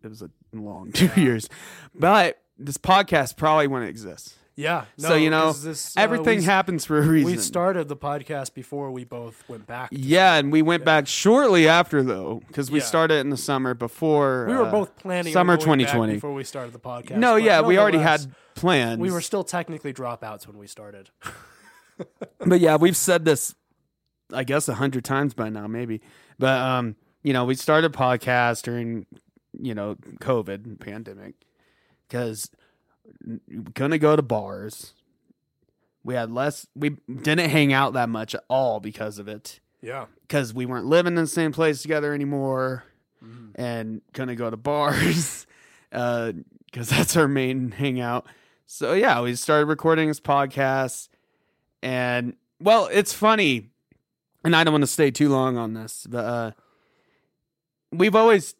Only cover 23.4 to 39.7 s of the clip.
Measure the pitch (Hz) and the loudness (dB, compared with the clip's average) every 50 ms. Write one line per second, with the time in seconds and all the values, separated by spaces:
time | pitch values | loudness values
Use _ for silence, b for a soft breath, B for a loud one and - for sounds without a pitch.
23.4 | - - - _ _ _ _ _ _ _ _ _ _ _ _ _ _ _ - 127 | -2 -10 -12 _ _ _ _ _ _ _ _ _ _ _ _ _ _ _ -8 -8
24.4 | 131 120 135 151 - - 123 104 135 139 131 127 117 - 135 135 143 139 120 - | -4 -2 -2 -2 -2 -2 -4 -2 -2 -2 -2 -4 -4 -2 -2 -2 -2 -2 -4 -6
25.4 | 113 107 107 107 104 107 113 120 123 117 110 107 b b b b b b b - | -8 -6 -8 -10 -10 -10 -8 -8 -8 -8 -8 -10 b b b b b b b -2
26.4 | 135 131 135 127 127 131 127 127 120 113 107 _ _ _ _ _ - 147 131 127 | 0 0 2 2 0 0 0 -2 -2 -4 -8 _ _ _ _ _ -4 -2 0 0
27.4 | 123 123 131 127 - - 151 156 165 160 - - 131 127 127 120 - 127 123 123 | 0 0 -2 -2 2 2 4 4 4 2 0 0 0 0 0 0 0 0 2 2
28.4 | 120 120 117 - - 120 120 120 117 117 117 110 95 _ - _ _ _ _ _ | 2 0 0 -2 -6 -8 -6 -6 -6 -6 -8 -10 -12 _ -20 _ _ _ _ _
29.4 | _ _ - - - 131 110 107 101 104 101 - - - - - - 135 127 117 | _ _ -18 -12 -10 -8 -8 -6 -8 -8 -10 -12 -16 -20 -20 -10 -4 -2 -2 -2
30.4 | 101 95 98 101 107 120 104 - - 101 101 110 113 110 98 98 98 98 - _ | -2 -6 -10 -12 -12 -16 -18 -16 -16 -16 -16 -14 -16 -16 -18 -18 -20 -20 -20 _
31.4 | _ _ _ _ _ _ _ _ _ _ _ _ _ _ - 123 123 113 110 107 | _ _ _ _ _ _ _ _ _ _ _ _ _ _ -8 -6 -6 -6 -8 -10
32.4 | - - _ _ _ _ _ _ _ _ _ _ _ - - _ - - 113 - | -12 -16 _ _ _ _ _ _ _ _ _ _ _ -20 -20 _ -16 -14 -14 -14
33.4 | _ _ - 110 104 - - - 135 143 165 156 151 151 151 156 143 113 117 107 | _ _ -16 -14 -14 -14 -8 -4 -2 -2 0 2 4 4 4 2 2 -2 -4 -4
34.4 | 101 95 95 95 101 107 - - - - _ _ _ _ _ _ _ _ _ _ | -4 -8 -12 -12 -12 -14 -14 -16 -20 -20 _ _ _ _ _ _ _ _ _ _
35.4 | _ _ _ _ _ _ _ _ _ _ _ _ _ 120 127 123 117 113 117 123 | _ _ _ _ _ _ _ _ _ _ _ _ _ -6 -4 -4 -4 -4 -4 -2
36.4 | 135 147 - - - _ _ 139 147 151 147 - _ - 127 120 - 151 151 170 | -2 -2 -4 -8 -18 _ _ -4 -4 -4 -4 -6 _ -14 -14 -4 -2 0 0 2
37.4 | 170 151 - 156 143 139 135 135 139 123 127 131 120 117 113 110 110 - - - | 0 2 2 4 4 4 4 2 2 0 0 -2 -2 -2 -4 -6 -8 -8 -10 -12
38.4 | _ _ 127 131 135 123 110 107 98 107 104 - 110 107 104 104 101 104 107 104 | _ _ 0 0 2 0 -2 -2 -6 -10 -10 -8 -10 -10 -10 -12 -14 -14 -14 -14
39.4 | _ - - _ _ _ | _ -20 -20 _ _ _